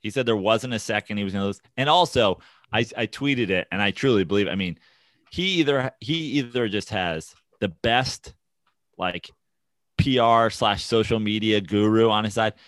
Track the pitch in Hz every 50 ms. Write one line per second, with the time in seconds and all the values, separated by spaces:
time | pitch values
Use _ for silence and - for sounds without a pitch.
0 | _ - 104 139 127 117 113 104 92 104 110 117 - 127 120 107 - - 113 104
1 | - - 107 104 101 98 95 101 98 98 101 - _ _ _ - 131 147 156 180
2 | 175 151 - 131 113 101 92 - - - _ _ _ _ - 110 120 110 - 123
3 | 117 104 - - 139 143 139 123 117 92 95 90 - _ 85 95 104 101 92 -
4 | - 139 120 101 95 78 101 101 101 80 69 95 95 90 82 _ _ _ _ _
5 | _ _ _ _ _ _ - - 175 190 190 170 156 139 143 135 127 131 - _
6 | - 107 160 165 160 147 117 147 131 120 120 127 120 107 98 104 95 - 107 101
7 | 92 87 82 80 80 - - _ _ _ _ _ 107 98 82 _ - 117 117 123
8 | 131 - - - _ - - _ _ _ _ _ _ _ _ _ _ _ _ -
9 | 92 90 87 87 - - _ _ _ _ _ _ _ _ _ _ _ _ _ -
10 | - 139 131 123 117 117 117 113 113 110 - - 120 107 101 90 - - 117 113
11 | 110 107 117 110 107 104 107 110 107 110 107 104 98 85 104 104 104 107 107 113
12 | 113 113 107 107 107 107 101 117 110 110 110 _ -